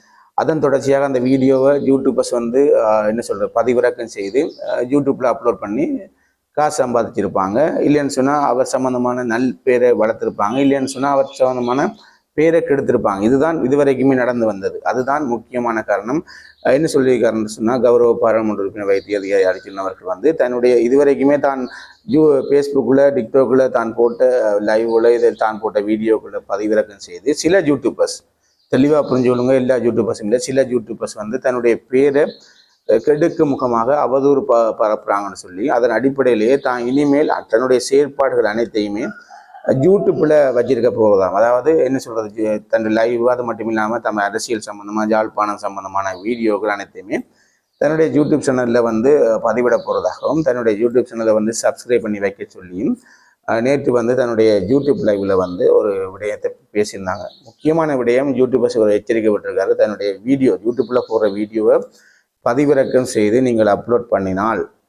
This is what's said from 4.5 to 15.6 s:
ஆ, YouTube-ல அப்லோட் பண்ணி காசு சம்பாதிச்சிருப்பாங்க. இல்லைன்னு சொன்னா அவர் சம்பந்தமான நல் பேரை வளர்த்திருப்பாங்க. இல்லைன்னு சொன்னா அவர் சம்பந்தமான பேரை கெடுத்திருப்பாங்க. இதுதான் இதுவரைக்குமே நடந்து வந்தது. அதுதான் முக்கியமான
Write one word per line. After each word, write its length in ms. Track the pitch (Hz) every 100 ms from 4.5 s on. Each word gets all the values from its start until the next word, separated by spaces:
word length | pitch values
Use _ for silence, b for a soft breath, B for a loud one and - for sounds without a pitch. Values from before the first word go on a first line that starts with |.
| - -
ஆ, 100 | 120
YouTube-ல 540 | 123 143 139 123 123
அப்லோட் 260 | 113 120 98
பண்ணி 380 | 104 113 170 262 190 _ _ _ _
காசு 360 | - 151 151 127
சம்பாதிச்சிருப்பாங்க. 960 | 120 107 - 95 95 95 107 160 -
இல்லைன்னு 260 | - 147 139
சொன்னா 340 | 135 131 147
அவர் 260 | 143 123 127
சம்பந்தமான 560 | 131 131 127 123 123
நல் 380 | 123 113 127 -
பேரை 300 | - 123 123
வளர்த்திருப்பாங்க. 640 | 110 107 - 113 110 104 127
இல்லைன்னு 280 | 139 139
சொன்னா 260 | 131 127 139
அவர் 160 | 139 135
சம்பந்தமான 680 | - 131 127 120 127 139 - b b b
பேரை 300 | - 160 165
கெடுத்திருப்பாங்க. 600 | 165 139 117 120 107 98
இதுதான் 400 | 110 135 156 160
இதுவரைக்குமே 520 | 127 143 139 131 135
நடந்து 320 | 131 120 120 110
வந்தது. 360 | 98 95 -
அதுதான் 440 | - - 127 143 147
முக்கியமான 560 | 117 - 127